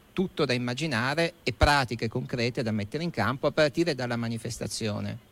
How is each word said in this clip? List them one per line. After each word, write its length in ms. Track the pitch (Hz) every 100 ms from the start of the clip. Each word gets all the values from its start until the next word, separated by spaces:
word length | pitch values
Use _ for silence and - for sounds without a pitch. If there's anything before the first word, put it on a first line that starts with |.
| -
tutto 320 | - 190 -
da 80 | 135
immaginare 800 | 123 123 127 160 113 131 151 170 -
e 100 | -
pratiche 560 | - 147 143 127 117 113
concrete 540 | 127 139 123 117 123
da 100 | 110
mettere 320 | 107 98 147
in 60 | 170
campo, 360 | 120 107 131 151
a 60 |
partire 420 | 160 151 165 165
dalla 220 | 127 123 117
manifestazione 1000 | 117 113 123 - - - 110 104 104 110 -